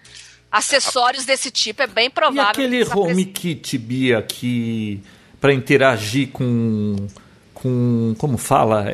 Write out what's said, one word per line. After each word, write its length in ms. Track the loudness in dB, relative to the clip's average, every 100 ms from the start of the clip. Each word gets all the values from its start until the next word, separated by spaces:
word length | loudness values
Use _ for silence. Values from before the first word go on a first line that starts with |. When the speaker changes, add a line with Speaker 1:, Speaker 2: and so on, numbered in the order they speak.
| -20 -20 -20 -20 _
Speaker 1:
acessórios 720 | -2 2 0 0 2 2 0 -2
desse 260 | -2 -2
tipo, 300 | -4 -4 -2
é 60 | -2
bem 220 | 0 0
provável 340 | 2 0 2
Speaker 2:
E 40 | 0
aquele 180 | 2 0
Speaker 1:
que 60 | 0
eles 60 | 0 0
Speaker 2:
Home 160 | 0 0
Speaker 1:
apresen- 100 | 0
Speaker 2:
Kit, 440 | -4 -6 -6 -6 -6
Bia, 420 | -4 -2 2 0
que 800 | -2 -6 -4 -4 -2 -4 -6 -8 -12 -20 _ -2
pra 140 | 2
interagir 760 | 2 4 4 4 2 0 -2 -2
com, 760 | -2 -2 0 0 0 -2 -4 -6 -12 -20 -20 _
com, 600 | -8 -2 0 2 2 0 0
como 200 | -2 -2
fala? 540 | 0 2 4 2 0